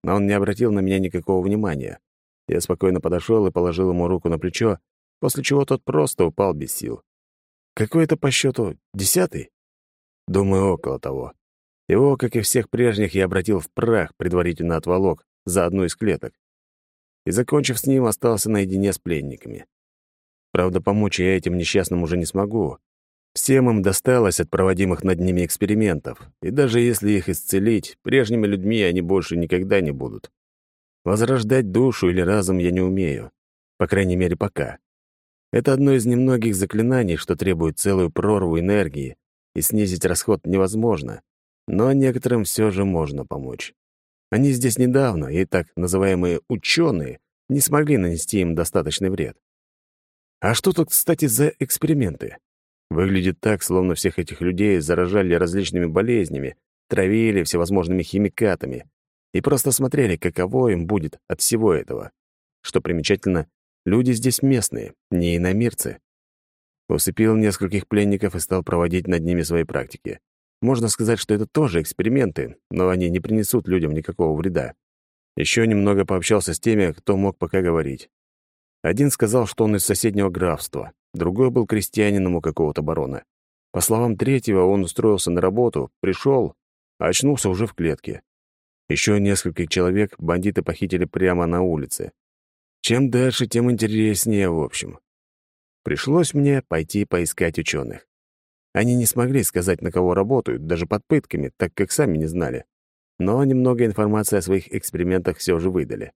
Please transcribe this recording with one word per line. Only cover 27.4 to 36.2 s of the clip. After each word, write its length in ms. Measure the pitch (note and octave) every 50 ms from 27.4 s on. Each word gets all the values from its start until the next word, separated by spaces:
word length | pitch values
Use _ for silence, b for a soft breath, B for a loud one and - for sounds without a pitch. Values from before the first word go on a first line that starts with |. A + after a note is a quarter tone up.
| - - - G2 G2 A2+ A#2 G2+ - - - _
прежними 460 | _ - A#2 C3+ B2 G#2 A#2 A#2 G#2+ G2+
людьми 340 | G2+ F#2+ F#2 G2+ A2+ A2+
они 200 | G2+ F2 F2 F#2
больше 360 | F2 E2+ G2 F#2+ E2 - E2 E2+
никогда 420 | E2+ D#2 F2+ F2+ F#2 F#2+ G#2 G2+
не 120 | F2+ D2+
будут. 400 | C#2+ C2+ C2+ B1+ G#1 G#1 - - _ _ _ _ _ _ _ _ _ _ _ _ _ _ _
Возрождать 680 | F2 G2 G#2+ A2+ A#2 C3+ B2+ A2+ G#2+ C3 C3 B2 G2
душу 380 | F#2 A2+ B2+ C3+ A2 - - F2+
или 100 | F2+ F#2
разум 380 | F2+ E2+ G2+ G#2+ F#2+ F#2 F#2+ F#2
я 140 | F2 F2+
не 100 | F2 F#2
умею, 480 | F#2 F#2 F#2 G2 F#2 E2 C#2 A1+ A1 - _ _ _ _ _ _ _ _ _ _
по 80 | G2+
крайней 300 | - - F#2+ G2 F#2 F2+
мере, 200 | F2+ F#2 F2 E2
пока. 440 | - G2+ G2+ _ - C#2+ A#1 - - _ _ _ _ _ _ _ _ _ _ _ _ _ _ -
Это 200 | A#2 - - C3+
одно 200 | C3 C#3 C#3 C3+
из 140 | C3 G#2+ A#2+
немногих 480 | A#2+ A#2+